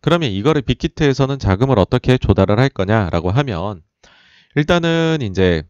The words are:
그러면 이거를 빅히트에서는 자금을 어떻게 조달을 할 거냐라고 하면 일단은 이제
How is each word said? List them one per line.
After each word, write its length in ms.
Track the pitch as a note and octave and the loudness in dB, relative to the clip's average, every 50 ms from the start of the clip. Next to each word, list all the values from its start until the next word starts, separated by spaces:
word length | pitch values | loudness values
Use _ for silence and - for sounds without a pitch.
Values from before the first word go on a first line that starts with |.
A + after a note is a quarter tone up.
그러면 300 | - D3+ D#3 F3 E3 B2 | 0 0 0 0 0 -2
이거를 320 | F#2+ F#2+ G#2 C#3+ D#3+ D3+ B2 | -4 -2 0 0 0 0 -2
빅히트에서는 760 | - C3 - - D#3+ _ - D#3+ C#3+ C3+ - C#3 C3 C#3 C3+ | -4 -4 -4 -4 -8 _ 0 0 0 2 0 -2 -2 -2 -4
자금을 400 | - G2 F#2 F#2+ B2 C3+ C3 G#2 | 0 0 0 2 2 0 2 2
어떻게 400 | - - - B2 - - B2+ B2+ | 2 2 0 -2 2 2 0 2
조달을 400 | - - G2+ - G2 F#2+ G#2 G#2 | 2 0 2 2 2 2 2 2
할 100 | C3 C#3 | 0 0
거냐라고 640 | _ - F#2+ F#2 G#2+ A2+ G#2 E2+ - E2+ D#2+ F2+ | _ -4 -2 0 0 0 0 0 -2 -2 -2 0
하면 520 | G2 C3 D3 C3+ G#2 D#2+ F2 G#2 G#2 E2+ _ _ _ _ _ _ _ _ _ _ _ _ _ _ _ | -2 -2 -2 -2 -4 -6 -6 -8 -10 -12 _ _ _ _ _ _ _ _ _ _ _ _ _ _ _
일단은 640 | C#3+ D3+ D3+ F3 F3 E3 E3 E3 E3 E3 D#3+ D#3+ D#3 | -4 0 0 0 0 0 0 0 0 0 0 0 -2
이제 420 | C3 G2+ F#2 F#2 F#2+ F2+ F2 D#2+ D2+ _ | -2 -4 -2 0 2 2 2 0 -4 _